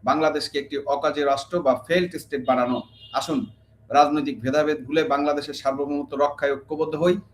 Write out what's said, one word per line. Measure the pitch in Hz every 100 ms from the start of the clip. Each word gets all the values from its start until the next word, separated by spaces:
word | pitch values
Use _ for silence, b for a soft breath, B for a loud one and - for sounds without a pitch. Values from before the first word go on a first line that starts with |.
বাংলাদেশকে | 110 147 156 147 139 143
একটি | 139 143
অকাজের | 143 139 151 143 139
রাষ্ট্র | 139 - 175
বা | 139 123 -
ফেইল্ড | 175 175 160
স্টেট | - 139 127
বানানো। | 127 123 120 - - -
আসুন, | - 151 143 104 - _ _ _
রাজনৈতিক | 123 147 151 139 120
ভেদাভেদ | 120 143 151 147
ভুলে | 123 156
বাংলাদেশের | 147 143 147 143 139
সার্বভৌমত্ব | 139 135 135 143 143 135 135
রক্ষায় | 147 143 143
ঐক্যবদ্ধ | 139 - 151 156 151
হই। | 175 196 -